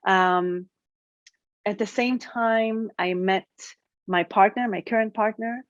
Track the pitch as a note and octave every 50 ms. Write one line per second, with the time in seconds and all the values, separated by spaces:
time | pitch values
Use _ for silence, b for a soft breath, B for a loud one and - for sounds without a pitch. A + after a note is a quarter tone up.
0 | _ - F#3+ F#3 F#3 F#3 F3+ F3+ F3+ F3+ F3+ F3+ F3+ - _ _ _ _ _ _
1 | _ _ _ _ _ - _ _ _ _ _ _ _ G3+ G#3 G3+ A3+ G#3 - -
2 | B3 B3 B3+ B3 - - - B3 A#3 A3+ A3+ A3+ A3 A3 A3 A3 A3+ G#3+ - _
3 | F3 F3+ F#3 F3+ F3+ F#3+ F#3+ F#3+ F#3 _ _ _ - - - _ _ _ _ _
4 | _ - F#3+ F3 F3 F3 - G#3+ F#3+ G#3 G#3+ - B3 A#3+ G3+ F3+ F3+ - A#3 A3+
5 | A3 A3 G#3+ - A3 G#3+ G#3+ A3 A3+ A3+ A#3 B3 C4 _